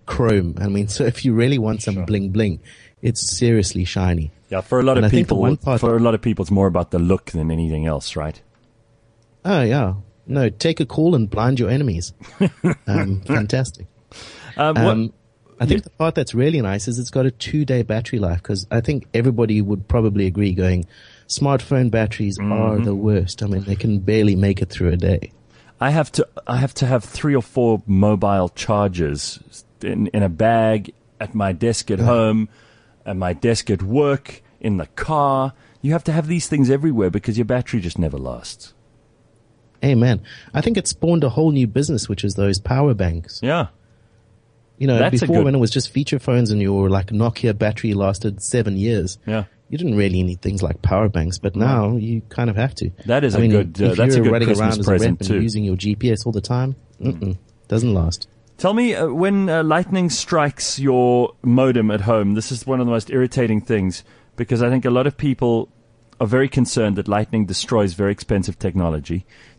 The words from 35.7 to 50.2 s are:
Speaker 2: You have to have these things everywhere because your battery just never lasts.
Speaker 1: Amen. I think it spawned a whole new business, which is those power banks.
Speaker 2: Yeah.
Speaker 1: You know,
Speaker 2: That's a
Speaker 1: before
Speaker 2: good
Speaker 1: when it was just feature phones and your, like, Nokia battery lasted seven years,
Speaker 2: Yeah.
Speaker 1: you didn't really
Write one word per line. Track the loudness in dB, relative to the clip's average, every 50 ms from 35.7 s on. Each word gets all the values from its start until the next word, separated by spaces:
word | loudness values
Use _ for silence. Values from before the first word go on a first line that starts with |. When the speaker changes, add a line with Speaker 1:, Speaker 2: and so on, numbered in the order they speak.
| _ _
Speaker 2:
You | -2 -2 -2
have | 0 0
to | -2
have | -2 0 0
these | 0 -2 -2 -2
things | -2 0 2 4 4
everywhere | 2 2 2 0 0 2 0 0
because | 0 -2 -4 -2 -2
your | -2 0
battery | 0 -2 -2 -2 -2 -4 -4
just | -4 -4 -4
never | -2 -2 -2 -4
lasts. | -6 -8 -10 -10 -12 -14 -18 -18 -20 -20 -20 _ _ _ _ _ _ _ _ _ _ _ _ _ _ _ _ _ _ _ _ _ -2 0
Speaker 1:
Amen. | 2 4 4 4 4 2 0 -4 -10 -20 -20 -12 -6 -4
I | -2
think | 0 0 0
it | -2 -2
spawned | -4 -4 -2 0 2 2 2 2
a | 2
whole | 2 2 2 4
new | 4 2 2
business, | 2 0 0 0 0 -2 -2 -2
which | -4 -4 -4 -4
is | -2 0
those | 0 0 0 0 0
power | 0 0 2 2 4 2 2
banks. | 2 0 -2 -2 -4 -6 -10 -10 -6
Speaker 2:
Yeah. | -2 -2 0 0 -2 -4 -8 _ _ _ _ _ _ _ _ _ _ _ _ _ _ _ _ _ _ _ _
Speaker 1:
You | -2 0
know, | 2 2 4
Speaker 2:
That's | 2 2 2 2
a | 2
Speaker 1:
before | 2 2
Speaker 2:
good | 2 4
Speaker 1:
when | 4 2
it | 2
was | 2 2
just | 0 -2 -4 -4
feature | -4 -4 -4 -2 -4 -4
phones | -2 0 0 2 2 2
and | 0 0
your, | 0 0 2 2 2 2
like, | 2 0 0
Nokia | -2 -2 0 0 0 -2 0 -2 -2 0
battery | 0 0 -2 -2 -2 -2 -2 0
lasted | 0 0 0 -2 -2 -4 -6 -6 -6
seven | -6 -2 -2 0 0 0 -2
years, | -2 0 0 0 -2 -2 -4 -8 -10 -8
Speaker 2:
Yeah. | -6 -4 -4 -6 -8 _ _ _ -10
Speaker 1:
you | -8
didn't | -4 -2 0 0
really | 2 2 2 2 0